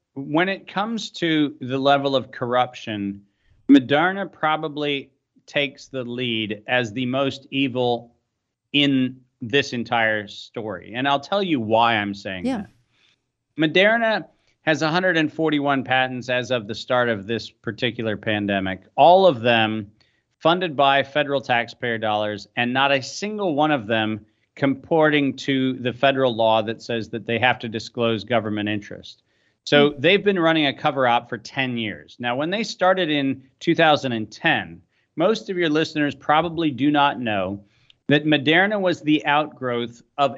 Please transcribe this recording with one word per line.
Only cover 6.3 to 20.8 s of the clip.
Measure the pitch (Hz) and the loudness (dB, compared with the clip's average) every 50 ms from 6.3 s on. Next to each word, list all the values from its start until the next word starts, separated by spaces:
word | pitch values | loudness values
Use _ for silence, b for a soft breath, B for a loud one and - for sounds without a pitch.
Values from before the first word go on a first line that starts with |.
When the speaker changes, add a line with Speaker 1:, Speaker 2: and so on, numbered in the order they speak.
| 113 110 110 101 107 104 - | -2 -2 -2 -4 -6 -8 -4
Speaker 1:
as | - 127 127 123 107 101 | 0 0 2 2 0 -2
the | 127 127 | -4 -4
most | 123 127 135 139 139 131 135 - - - | -2 0 0 0 -2 -4 -6 -10 -8 -4
evil | 135 139 131 117 127 123 120 120 117 117 - _ _ _ _ _ _ _ _ _ _ _ _ - | -2 -2 -2 0 -2 0 0 -2 -2 -6 -10 _ _ _ _ _ _ _ _ _ _ _ _ 0
in | 143 143 139 139 131 127 127 131 - _ _ _ - | 2 2 4 2 2 0 -2 -4 -10 _ _ _ -14
this | 131 113 110 139 131 - 131 | -6 -2 0 0 0 0 -4
entire | 120 113 - 123 117 113 110 107 107 104 | -6 -4 -2 0 0 2 2 0 -2 -4
story. | 101 - - - - - 123 107 107 98 87 87 95 104 | -8 -14 -18 -18 -16 -12 -12 -10 -10 -10 -12 -12 -12 -8
And | 123 131 | -4 -2
I'll | 139 139 139 | 0 0 -2
tell | - - 196 202 202 | -2 -2 -4 -2 -2
you | 180 156 127 | 0 -2 -2
why | 110 104 110 110 117 117 117 | 0 2 2 4 4 4 4
I'm | 107 104 101 98 | 2 0 -2 -6
saying | 101 - 104 95 92 90 | -8 -8 -10 -8 -6 -6
Speaker 2:
Yeah. | 254 269 220 - | -6 -6 -6 -8
Speaker 1:
that. | - _ _ _ _ _ _ _ _ _ _ _ _ _ _ _ _ _ - | -12 _ _ _ _ _ _ _ _ _ _ _ _ _ _ _ _ _ -2
Moderna | 156 160 151 185 196 208 226 233 233 226 214 196 - - _ _ _ _ _ _ - | -2 2 4 4 4 4 4 2 0 0 -2 -2 -4 -8 _ _ _ _ _ _ -2
has | 160 160 135 156 | -2 0 0 0
a | 156 | 0
hundred | 160 180 185 185 170 | 0 2 2 2 2
and | 165 156 147 - | 2 0 -2 -2
forty-one | - 160 156 147 143 139 143 139 135 120 | -2 -2 0 0 0 0 0 0 0 0
patents | 127 127 131 131 127 127 123 120 127 | 0 0 0 0 0 -4 -6 -4 -2
as | 127 123 123 110 131 | -2 -2 -2 -2 -2
of | 120 104 101 | -2 -4 -4
the | 113 | -10
start | - - - 127 123 123 120 | -8 -4 0 0 2 2 2
of | 113 98 95 | 0 -2 -4
this | 101 117 110 113 - | -4 -6 -6 -6 -10
particular | - _ - 120 104 - 131 120 110 120 113 110 104 | -16 _ -10 -10 -6 -4 -4 -4 -4 -4 -4 -4 -4
pandemic, | 98 - 113 107 104 104 101 101 98 95 95 95 92 - _ - | -4 -4 -4 -2 -2 0 -2 -2 -2 -2 -4 -6 -8 -12 _ 2
all | - 139 165 180 190 196 | 4 6 8 8 8 6
of | 180 143 113 | 4 4 2
them | 113 120 117 113 110 110 110 110 107 101 - _ _ _ _ _ _ _ _ _ | 2 2 2 4 2 0 -2 -4 -8 -10 -14 _ _ _ _ _ _ _ _ _
funded | - 160 170 180 185 175 139 | 2 2 2 2 0 -2 0
by | 123 | 2